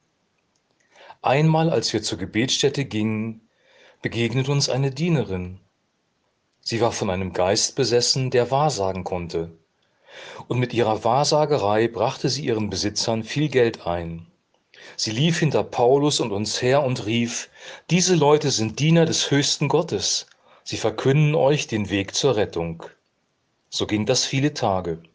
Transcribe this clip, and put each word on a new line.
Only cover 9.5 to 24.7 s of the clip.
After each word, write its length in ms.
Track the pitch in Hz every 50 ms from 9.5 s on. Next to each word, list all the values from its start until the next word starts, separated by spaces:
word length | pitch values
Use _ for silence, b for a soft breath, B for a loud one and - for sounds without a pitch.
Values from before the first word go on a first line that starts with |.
| 82 - _ _ _ _ B B B B B B B B B B B B B B
Und 120 | 120 120
mit 140 | 123 120 -
ihrer 300 | 113 120 107 107 104 -
Wahrsagerei 840 | 113 120 135 147 151 160 147 151 143 147 127 98 101 107 110 117 117
brachte 400 | 117 92 107 127 131 - - 143
sie 160 | 120 127 -
ihren 240 | 127 113 107 107 101
Besitzern 560 | 98 92 - 104 104 - - - 113 113 110
viel 240 | - - 143 151 147
Geld 360 | 127 123 120 117 113 - -
ein. 420 | 87 87 87 85 82 82 82 - - _ _ _ _ _ _ _ _ B B B B B
Sie 160 | B - 110
lief 280 | 107 117 151 175 170 -
hinter 260 | 170 143 123 110 98
Paulus 560 | - - - 123 120 135 143 143 151 139 -
und 100 | 131 113
uns 300 | 98 101 107 107 - -
her 240 | 127 123 131 143 147
und 200 | 127 127 127 -
rief: 440 | 104 113 117 117 117 - - - - B B B B B B B B
"Diese 260 | 165 180 175 180 185
Leute 340 | 165 143 143 151 147 - 139
sind 300 | 123 - 110 107 - -
Diener 260 | 135 160 165 170 160
des 240 | 165 - - - -
höchsten 380 | 143 139 139 - - - 151 139
Gottes. 600 | 143 151 175 160 120 95 - - - - - b b b b b b b b -
Sie 100 | - 101
verkünden 580 | - 110 107 - - 131 135 151 151 147 151
euch 320 | 147 135 135 151 143 - -
den 240 | 120 107 101 95
Weg 240 | 104 101 95 - -
zur 220 | - - 139 120 107
Rettung." 440 | 95 87 - 85 85 85 82 82 - - - _ _ _ _ _ _ _ _ _ _ _ _ _ _ _
So 160 | - - 104
ging 220 | - 104 107 110 113
das 180 | 127 123 -
viele 300 | - - 135 135 147 143
Tage. 420 | - 127 107